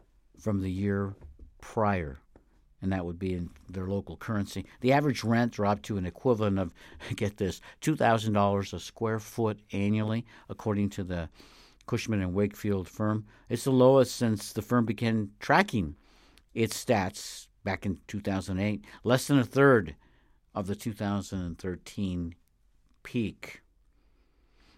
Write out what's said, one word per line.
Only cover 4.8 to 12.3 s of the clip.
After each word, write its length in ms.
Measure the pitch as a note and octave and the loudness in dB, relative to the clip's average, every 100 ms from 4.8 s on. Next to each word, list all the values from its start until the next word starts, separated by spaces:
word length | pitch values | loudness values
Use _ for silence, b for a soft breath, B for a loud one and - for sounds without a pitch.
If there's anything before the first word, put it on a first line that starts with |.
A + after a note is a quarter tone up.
The 100 | B2 | 2
average 320 | C#3 D3 B2 | 4 2 0
rent 300 | A2 A#2 A#2+ | 2 2 2
dropped 300 | - G2+ G#2 | 0 0 0
to 120 | - G2+ | -2 -4
an 100 | F2+ | -4
equivalent 540 | - C3 A2 G#2+ G2 | -2 0 2 2 0
of, 140 | F2 - B | -2 -6 B
<laughs> 220 | B B G2+ | B B -4
get 220 | G2+ - | -4 -2
this, 240 | F#2+ - B B | -4 -4 B B
two 160 | - D#3 | -2 2
thousand 380 | A#2 A2+ A2 | 4 4 2
dollars 400 | G#2 G2+ G2 G2 | 2 2 2 -2
a 60 | F2 | -8
square 380 | - - A2+ A2 | -12 -6 -4 -4
foot 400 | - - A2 G#2 - | -6 -2 -2 -2 -6
annually, 540 | G2 G2+ G#2+ G#2+ A2 - B B | -2 2 2 0 -2 -4 B B
according 400 | - A2+ G2+ G2+ | -6 -2 0 0
to 160 | - F2 | -2 -4
the 240 | F2 E2 b b b b b - | -4 -6 b b b b b -4
Cushman 360 | A#2 - G#2 | -4 0 0
and 120 | F#2 | 0